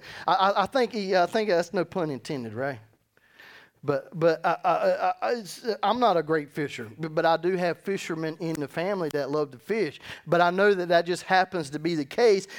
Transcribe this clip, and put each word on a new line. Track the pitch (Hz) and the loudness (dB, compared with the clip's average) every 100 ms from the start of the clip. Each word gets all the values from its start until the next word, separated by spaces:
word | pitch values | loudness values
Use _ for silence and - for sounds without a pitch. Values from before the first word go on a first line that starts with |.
| - - - | -8 -8 -2
I, | 185 190 202 | 2 2 2
I | 185 | 0
think | 269 233 | 0 0
he, | 226 190 185 | -2 0 2
I | 175 | 2
think | 226 208 | 0 2
that's | 170 175 | 0 0
no | 190 | -2
pun | 165 185 156 | -2 -2 -4
intended, | 127 - 143 117 | -6 -6 -8 -8
right? | 107 135 123 110 _ _ _ _ _ - - - _ | -6 -6 -8 -16 _ _ _ _ _ -20 -20 -20 _
But, | 135 139 - | -2 -2 -4
but | 165 165 160 175 | 0 2 2 0
I, | 165 185 | 0 0
I, | |
I, | 160 190 180 185 - | 2 2 2 0 -2
I, | 220 240 | -2 -4
it's, | 185 - 233 202 | -6 -10 -6 -2
I'm | 202 240 | 0 2
not | 233 175 | 4 2
a | |
great | 156 160 147 | 2 -2 -2
fisher, | - 147 - 110 113 | -6 -6 -6 -12 -10
but, | 160 160 | -4 0
but | 160 | 2
I | 165 | 2
do | 170 185 | 2 0
have | 180 160 | -2 -2
fishermen | - 196 - 165 160 160 | -4 -6 -4 -4 -4 -4
in | 165 160 | -6 -4
the | 143 | -4
family | - 180 196 160 | -4 -4 -2 -2
that | 143 135 | -2 -2
love | 151 143 | -2 -4
to | 127 | -8
fish. | - 220 156 - - - - | -6 -2 -2 -6 -16 -16 -2
But | 170 | 2
I | 175 | 4
know | 185 208 | 4 4
that | 196 175 | 4 4
that | 175 170 | 2 2
just | 190 | -4
happens | - 185 185 185 139 | 2 2 2 -2 -6
to | 151 | -4
be | 160 165 | -2 -2
the | |
case, | 139 - 233 196 - | -2 2 4 4 0